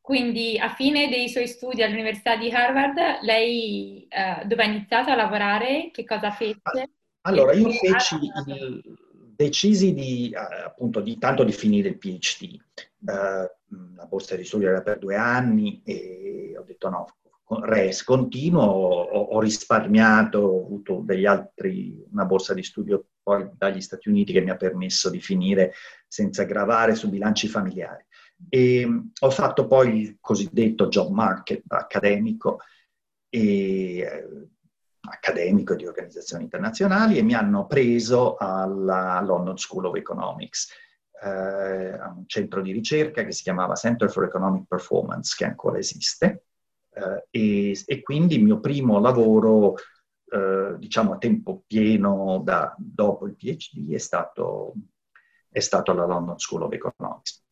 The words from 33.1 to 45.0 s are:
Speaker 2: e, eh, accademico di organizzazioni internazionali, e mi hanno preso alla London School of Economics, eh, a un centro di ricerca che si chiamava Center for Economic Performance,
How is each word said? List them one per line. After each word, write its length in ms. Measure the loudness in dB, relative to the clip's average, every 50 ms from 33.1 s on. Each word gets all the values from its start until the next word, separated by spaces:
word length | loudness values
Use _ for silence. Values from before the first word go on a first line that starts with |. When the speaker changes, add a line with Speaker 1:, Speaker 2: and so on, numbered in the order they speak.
| _ _ _ _
Speaker 2:
e, 680 | -2 0 2 2 2 2 0 0 -2 -2 -2 -4 -4 -6
eh, 480 | -6 -6 -8 -10 -12 -14 -16 -18 -20 -20 _ _ _ _ _ _ _ _ _ _ -18
accademico 720 | -18 -18 -6 -6 -4 -2 -2 0 2 2 2 2 0 -4
di 120 | -4 -4
organizzazioni 560 | -10 -10 -12 -14 -12 -16 -16 -14 -12 -12 -10 -12
internazionali, 720 | -10 -8 -6 -6 -6 -2 0 0 2 4 4 4 4 4
e 60 | 4 4
mi 100 | 4 2
hanno 320 | 2 2 2 2 0 0
preso 680 | 0 2 2 4 4 4 2 2 2 2 4 4 2 0
alla 840 | -2 -4 -4 -2 -2 -2 -2 -2 -2 0 0 0 0 0 0 -2 -2
London 360 | 0 0 0 0 0 -6 -6
School 280 | -8 -10 -10 -8 -6 -6
of 100 | -4 -6
Economics, 760 | -6 -8 -8 -8 -8 -8 -8 -8 -10 -14 -10 -8 -10 -10 -10 -12 -20 -20 _ _ _ _ _ _ -12 -10
eh, 40 | -8 -6 -4 -6 -4 -4 -4 -4 -4 -4 -6 -6 -8 -8
a 200 | -10 -12 -14 -14
un 80 | -16 -14
centro 340 | _ -6 -6 -6 -4 -4 -6
di 100 | -6 -4
ricerca 520 | -6 -6 -4 -2 0 0 0 0 -2 -6 -6
che 80 | -6
si 120 | -8 -8 -6
chiamava 320 | -4 -2 -2 -2 -2 -2
Center 340 | -2 0 -2 0 2 0 0
for 120 | 0 0 -2
Economic 400 | -2 -2 -2 0 0 0 -2 -2
Performance, 680 | _ -6 -6 -4 -2 -2 -2